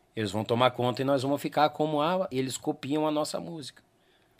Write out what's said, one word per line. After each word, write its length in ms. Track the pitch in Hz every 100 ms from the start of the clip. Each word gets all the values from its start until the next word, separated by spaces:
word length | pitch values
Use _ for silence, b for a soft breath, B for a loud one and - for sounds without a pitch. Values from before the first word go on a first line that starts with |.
| _
Eles 160 | - 107
vão 120 | 101
tomar 280 | 104 117 127
conta 280 | - 123 113
e 40 |
nós 180 | 135 139
vamos 180 | 131 143
ficar 300 | 160 147 151
como, 320 | - 156 151
"Ah, 240 | 151 185 185
eles 260 | 127 131 123
copiam 480 | - 143 131 151 156
a 40 |
nossa 300 | 151 151 -
música." 420 | 170 165 135 - _ _ _ _ _ _